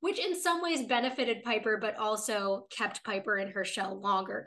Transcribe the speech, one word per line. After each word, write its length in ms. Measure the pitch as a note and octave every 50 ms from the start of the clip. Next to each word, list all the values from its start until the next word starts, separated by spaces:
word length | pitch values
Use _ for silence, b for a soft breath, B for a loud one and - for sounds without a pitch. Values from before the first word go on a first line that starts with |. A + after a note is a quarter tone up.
which 180 | D#4 F#4 G4+ A#4+
in 200 | - F#4 F4 -
some 220 | - F4 F4 F4
ways 220 | F4+ E4+ E4 C4+ A#3+
benefited 560 | B3 B3+ A#3+ B3 C4 C4 - B3 A#3+ A3+ A#3
Piper, 360 | - A#3+ A#3+ A3 - A3 G#3+ G#3
but 180 | A3 G#3+ -
also 720 | - A3 G#3+ G#3+ G#3+ - - G#3+ G#3 G3 G3 G3 G3 G3 -
kept 320 | - - A3+ G3+ - - -
Piper 340 | A3 G3+ G3 F#3+ - G#3 G3
in 140 | G3 G3
her 120 | F#3+ G3 F#3
shell 340 | - - - F#3+ F#3+ G3 G3
longer 440 | G3 G3+ G3 F#3+ F#3+ F#3+ G3+ A3+ A#3